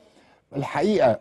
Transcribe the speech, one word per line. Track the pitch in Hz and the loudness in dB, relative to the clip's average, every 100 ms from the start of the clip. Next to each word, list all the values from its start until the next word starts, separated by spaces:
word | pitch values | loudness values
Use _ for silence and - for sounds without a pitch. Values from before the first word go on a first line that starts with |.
| _ _ _ _ _ 143 | _ _ _ _ _ -10
الحقيقه | 135 147 190 190 127 107 | -8 -4 0 2 2 2